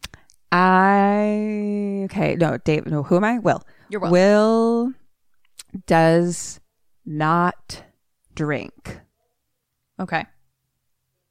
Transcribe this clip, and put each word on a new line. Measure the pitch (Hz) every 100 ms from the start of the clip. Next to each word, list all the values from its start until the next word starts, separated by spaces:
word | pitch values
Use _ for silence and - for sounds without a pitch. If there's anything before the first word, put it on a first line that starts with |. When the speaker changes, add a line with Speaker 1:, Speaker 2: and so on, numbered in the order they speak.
| - - _ _ -
Speaker 1:
I, | 180 185 185 196 202 202 208 214 214 214 208 208 208 202 196 190
okay, | 202 156
no, | 165 160 127
Dave, | - 151 -
no, | 151
who | 139 180
am |
I? | 214 240
Will. | 185 123 - _ -
Speaker 2:
You're | 202
Will. | 175
Speaker 1:
Will | 175 196 208 220 226 226 233 240 262 _ _ _ _ _ _ - 190 -
does | 165 165 165 175 170 - - _ _ _ _
not | - 151 156 170 175 - - - - _ _ _ _
drink. | - 151 131 - _ - - _ _ _ _ _ _ _ _ _ -
Speaker 2:
Okay. | 190 165 - _ _ _ _ _ _ _ _ _ _